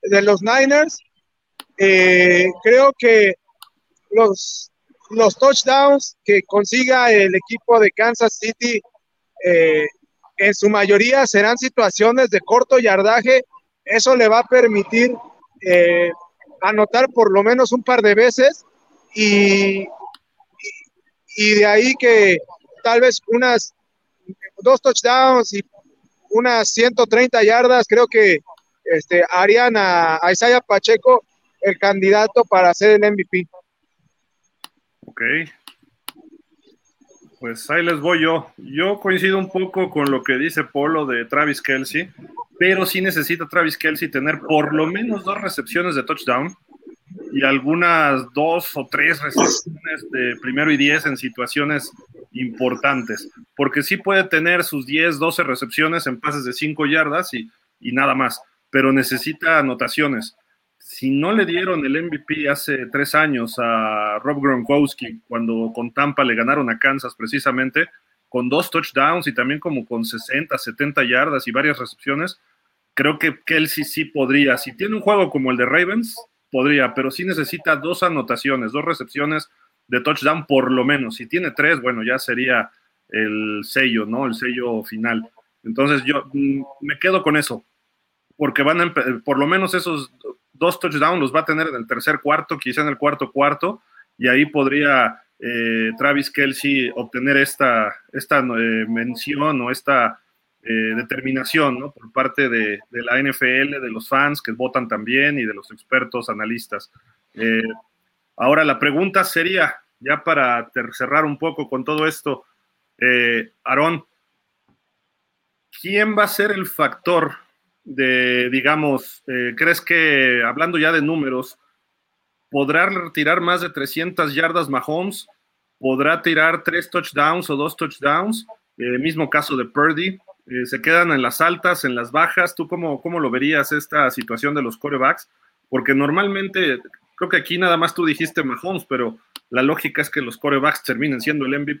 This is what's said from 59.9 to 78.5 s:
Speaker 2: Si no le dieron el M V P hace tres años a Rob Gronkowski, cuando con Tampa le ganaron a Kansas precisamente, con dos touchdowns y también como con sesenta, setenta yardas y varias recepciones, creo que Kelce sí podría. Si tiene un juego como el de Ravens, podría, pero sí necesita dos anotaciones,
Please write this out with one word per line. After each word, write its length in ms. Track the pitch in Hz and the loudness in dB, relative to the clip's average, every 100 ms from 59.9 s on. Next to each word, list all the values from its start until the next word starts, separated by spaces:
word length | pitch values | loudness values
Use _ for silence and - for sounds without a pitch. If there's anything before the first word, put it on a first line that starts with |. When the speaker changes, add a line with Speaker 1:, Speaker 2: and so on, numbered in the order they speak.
| - 151 123 113 _ _ _ _ _ | -2 -2 -2 -8 _ _ _ _ _
Speaker 2:
Si 320 | - - 131 | -20 -8 -4
no 220 | 139 160 | -2 0
le 140 | 220 180 | 0 0
dieron 400 | 170 185 175 139 | -2 -4 -4 -2
el 80 | |
M 140 | 143 170 | -4 -4
V 100 | 151 - | -10 -8
P 220 | 156 147 | -6 -4
hace 380 | 139 - 135 123 | -4 -4 -6 -4
tres 280 | 139 143 | -4 -2
años 400 | 151 156 131 113 - | 0 0 -2 -6 -6
a 600 | 117 113 110 107 107 107 | -2 -2 -2 -4 -4 -4
Rob 240 | 131 143 | -4 -2
Gronkowski, 800 | 139 131 113 143 143 - 117 113 _ | -2 -2 0 0 0 -2 -14 -16 _
cuando 440 | 117 117 113 113 | -6 -4 -2 -4
con 200 | 117 120 | -6 -8
Tampa 320 | 127 143 143 | -2 -2 0
le 100 | 135 | 0
ganaron 340 | 113 117 143 127 | 0 0 0 -2
a 80 | 113 | -2
Kansas 360 | 139 139 127 | -2 -2 -6
precisamente, 720 | - 113 139 135 127 131 147 170 _ _ _ _ | -10 -8 -4 -2 -2 -2 -2 -4 _ _ _ _
con 200 | 127 123 | -4 -2
dos 200 | 143 180 | -2 -2
touchdowns 600 | 165 - - 139 175 160 | -4 -4 0 0 0 -4
y 60 | |
también 260 | 123 123 147 | -4 -4 -4
como 260 | 170 139 113 | -4 -6 -6
con 180 | 117 | -6
sesenta, 540 | 113 113 - 131 160 131 | -6 -8 -6 -6 -4 -8
setenta 460 | - 110 143 143 | -8 -6 -4 -2
yardas 420 | 127 123 147 143 123 | 0 0 0 -2 -4
y 60 | |
varias 260 | 117 147 139 | -2 -2 -2
recepciones, 640 | 123 - - 139 180 - _ _ _ _ _ | -8 -12 -6 -4 -6 -10 _ _ _ _ _
creo 240 | - 147 147 | -4 -2 0
que 220 | 165 135 - | -2 -4 -4
Kelce 380 | 160 156 - | -2 -2 -4
sí 220 | 143 - 156 | -6 -6 -6
podría. 520 | 147 131 139 139 123 | -4 0 2 2 0
Si 180 | - 117 | -4 -8
tiene 200 | 202 220 | -6 -4
un 60 | |
juego 280 | 196 208 180 | 0 2 0
como 220 | 151 131 | -2 -2
el 40 | 127 | 0
de 100 | 123 | 0
Ravens, 500 | 151 180 214 226 - - _ _ | 2 0 -2 -6 -10 -20 _ _
podría, 440 | 131 135 147 127 | -2 0 2 0
pero 180 | 120 131 | -2 -6
sí 120 | 131 | -6
necesita 520 | 180 160 139 170 - 151 | -6 -6 -6 -6 -2 -2
dos 260 | 151 175 | -2 -4
anotaciones, 680 | 185 156 117 120 139 | -2 -2 -4 -4 -2